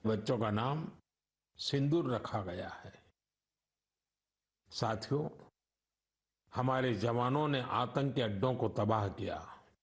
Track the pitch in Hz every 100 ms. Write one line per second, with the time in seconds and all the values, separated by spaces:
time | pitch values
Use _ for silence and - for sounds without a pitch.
0 | 110 107 - 123 110 107 127 151 170 -
1 | _ _ _ _ _ - - 139 143 170
2 | 139 113 - 107 92 92 - - 101 -
3 | _ _ _ _ _ _ _ _ _ _
4 | _ _ _ _ _ _ _ - 113 110
5 | - 139 156 - - _ _ _ _ _
6 | _ _ _ _ _ - 127 131 127 104
7 | 117 117 123 143 151 139 123 107 123 143
8 | 139 135 113 98 127 127 110 - 104 110
9 | 101 95 95 85 - - - _